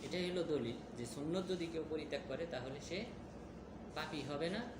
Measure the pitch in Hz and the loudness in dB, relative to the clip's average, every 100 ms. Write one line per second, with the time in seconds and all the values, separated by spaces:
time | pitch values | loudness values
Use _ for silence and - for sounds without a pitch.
0 | - 180 180 180 165 147 117 123 - 120 | 0 2 4 4 4 4 4 0 -4 -4
1 | 117 143 147 180 185 180 165 160 151 156 | -4 0 2 2 4 2 2 0 0 0
2 | 139 143 - 135 165 135 127 139 - 175 | 0 0 0 -2 0 0 -2 -4 -2 -2
3 | 240 - - - - - - - - - | -2 -6 -8 -8 -10 -10 -8 -8 -6 -4
4 | 160 160 131 143 170 208 247 - | -2 -2 0 2 4 2 -2 -6